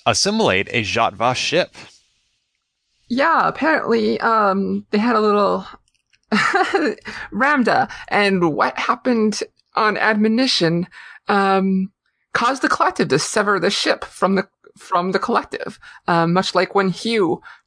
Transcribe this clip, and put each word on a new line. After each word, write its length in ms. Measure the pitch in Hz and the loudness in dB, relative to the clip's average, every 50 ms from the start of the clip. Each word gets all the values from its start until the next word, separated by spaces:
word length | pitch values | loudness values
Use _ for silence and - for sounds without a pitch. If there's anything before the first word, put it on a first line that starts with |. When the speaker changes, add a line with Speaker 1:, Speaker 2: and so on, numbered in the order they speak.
| - | 0
Speaker 1:
assimilate 600 | 120 110 - - 196 208 226 214 135 95 95 104 - | 0 0 0 0 -2 0 0 2 2 2 0 0 -2
a 120 | - 120 110 | -2 -4 -4
Zhat 300 | 92 90 113 113 90 95 | -2 0 0 0 0 -2
Vash 260 | 110 117 123 127 - | -2 -2 -2 0 -2
ship. 360 | - - - 170 170 - - - - - - _ _ _ _ _ _ _ _ _ _ _ _ _ _ _ _ _ _ _ _ _ _ - | -4 -2 0 -2 -2 -2 -6 -20 -20 -20 -20 _ _ _ _ _ _ _ _ _ _ _ _ _ _ _ _ _ _ _ _ _ _ -6
Speaker 2:
Yeah, 380 | 240 254 285 330 320 262 190 160 | -2 0 0 2 2 2 0 0
apparently, 720 | - - 254 320 311 - - - 233 226 214 214 226 - | -2 -2 -2 0 0 0 0 0 0 0 0 0 -2 0
um, 640 | - 226 226 220 208 202 190 196 196 190 196 202 - - | 0 0 2 2 2 2 2 0 -2 -2 -4 -6 -6 -2
they 60 | - 208 | -2 0
had 160 | 214 247 233 | 2 2 2
a 40 | 214 | 2
little 440 | 214 214 202 208 202 185 180 190 185 - - - _ _ _ _ _ _ _ _ _ - | 2 2 2 2 2 2 0 -2 -4 -10 -18 -20 _ _ _ _ _ _ _ _ _ -4
<laughs> 640 | 220 202 - - - 381 381 - - 403 302 240 - - - - - - - - | -2 0 0 0 0 0 -2 0 0 -2 0 -2 -4 -4 -10 -14 -14 -14 -14 -10
Ramda, 560 | - 202 262 285 302 277 233 208 - - - - - - - - | -4 0 0 2 2 2 2 2 2 2 0 -2 -4 -14 -10 -2
and 460 | - 208 202 196 196 185 175 165 147 | 0 2 2 2 2 2 2 2 2
what 240 | - - - - - | 2 -2 -2 -2 -4
happened 640 | - - 247 - - 254 240 226 214 214 208 - - - _ _ _ _ - | -2 -2 -4 -2 0 0 2 2 2 2 0 -2 -6 -10 _ _ _ _ -2
on 220 | - 220 214 202 - | 0 0 0 2 2
admonition, 920 | - 214 220 208 214 220 220 240 262 254 - - 175 160 170 170 185 - - - - - - - _ - | 0 2 2 4 2 2 2 2 2 0 2 2 2 2 0 0 -4 -6 -10 -20 -20 -20 -20 -16 _ -2
um, 640 | 202 202 196 196 190 190 190 190 190 190 190 196 _ _ _ _ _ _ _ _ - | 0 0 2 2 2 2 2 2 0 0 -2 -4 _ _ _ _ _ _ _ _ -4
caused 280 | - 233 247 269 262 | -2 -2 0 -2 0
the 80 | - - | -2 -2
collective 400 | - - - 370 359 - 202 147 | 0 0 0 -2 0 0 0 0
to 100 | 123 151 | 2 0
sever 400 | - - - 220 202 202 202 185 | 0 0 -2 -2 0 0 0 0
the 100 | 170 175 | 0 -2
ship 360 | 208 - - - - - - | -2 0 0 -2 -2 -2 -4
from 300 | - - - - 185 196 | -14 -8 -2 -2 0 0
the, 120 | 185 - - _ _ _ - _ - | 0 -2 -4 _ _ _ -20 _ -20
from 340 | - - 196 175 175 190 | -10 -4 -2 -2 -2 0
the 80 | 185 185 | -2 -2
collective, 600 | - - 233 - 285 - - - - - 208 - - - - - - - | -2 0 -2 -2 -2 -4 -10 -10 -10 -10 -14 -16 -20 -20 -20 -12 -4 0
uh, 180 | 175 170 165 170 | 2 2 2 4
much 280 | 170 180 190 - - | 2 2 0 0 0
like 180 | 185 185 - - | -2 -2 0 0
when 140 | 196 196 190 | 0 0 0
Hugh 520 | 175 - - 226 233 220 185 160 - - - - - - _ | -2 -4 -4 -2 0 0 0 0 0 -4 -6 -18 -20 -20 _